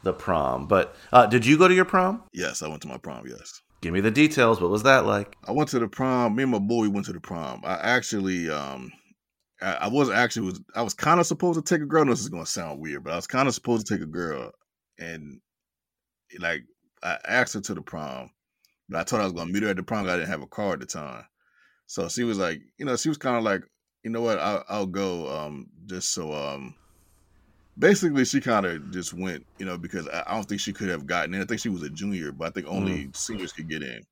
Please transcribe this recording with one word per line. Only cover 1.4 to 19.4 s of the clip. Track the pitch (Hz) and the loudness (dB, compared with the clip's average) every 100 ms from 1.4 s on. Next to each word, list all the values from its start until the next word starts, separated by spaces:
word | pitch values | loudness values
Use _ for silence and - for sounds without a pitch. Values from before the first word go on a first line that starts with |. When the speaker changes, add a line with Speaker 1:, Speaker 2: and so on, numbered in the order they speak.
| 113 | 6
Speaker 1:
you | 156 | 8
go | 185 | 8
to | |
your | 185 | 8
prom? | 180 185 185 226 - | 6 4 2 -2 -10
Speaker 2:
Yes, | - 87 - | -6 -6 -4
I | 78 | -8
went | 76 | -8
to | 76 | -10
my | 64 | -12
prom, | 82 64 60 | -10 -12 -12
yes. | 57 - - _ _ | -16 -16 -20 _ _
Speaker 1:
Give | 85 | -2
me | 90 | 2
the | 107 | 2
details. | 110 151 151 117 107 | 4 4 6 4 4
What | 87 | 2
was | 104 | 2
that | 123 135 101 | 6 6 6
like? | 104 101 - - | 0 -2 -12 -6
Speaker 2:
I | |
went | 123 147 | -2 0
to | 131 | 0
the | 110 | -2
prom. | - 131 127 120 110 | -2 0 2 2 2
Me | |
and | 135 | 2
my | 110 | 2
boy | 101 117 107 | 2 4 4
went | 101 - | 2 -4
to | |
the | 85 | -10
prom. | - 87 73 62 - | -8 -8 -8 -8 -6
I | |
actually, | 90 110 123 - 107 95 90 82 | -2 2 0 0 -2 0 0 -2
um, | 76 69 67 62 - _ _ _ _ _ _ | -4 -6 -10 -12 -18 _ _ _ _ _ _
I, | 95 | -4
I | 90 101 | -2 -2
was | 131 135 | 2 2
actually, | 101 120 117 95 | 4 2 0 -4
was, | 87 - | -6 -8
I | - | -4
was | 208 | -4
kinda | - 151 175 170 | 0 4 4 4
supposed | 156 180 165 | 2 2 0
to | 147 175 | 0 0
take | |
a | 143 | 4
girl. | 156 | 4
I | 143 | 4
know | |
this | 117 | 2
is | 98 | 0
gonna | 85 78 | -8 -6
sound | - 82 71 | -6 -6 -8
weird, | 78 71 | -8 -8
but | 69 | -6
I | 85 | -6
was | - | -2
kinda | 127 135 | 2 2
supposed | 113 - 117 104 | 0 0 0 2
to | |
take | 101 | -4
a | 78 | -2
girl. | 85 85 71 57 - _ _ _ - | -6 -4 -6 -8 -14 _ _ _ -16
And, | 85 82 73 64 _ _ _ _ _ _ _ _ _ 90 | -14 -14 -16 -20 _ _ _ _ _ _ _ _ _ -8
like, | 85 78 58 _ _ _ | -4 -4 -8 _ _ _
I | 90 76 - | -6 -6 0
asked | 120 120 110 | 0 0 -4
her | |
to | 101 | -6
the | 87 | -8
prom, | 69 80 76 64 64 _ _ _ _ _ _ | -8 -10 -10 -10 -14 _ _ _ _ _ _
but | 82 | -6
I | |
told | 85 113 | -2 0
her | |
I | 98 | 0
was | |
gonna | 87 | -2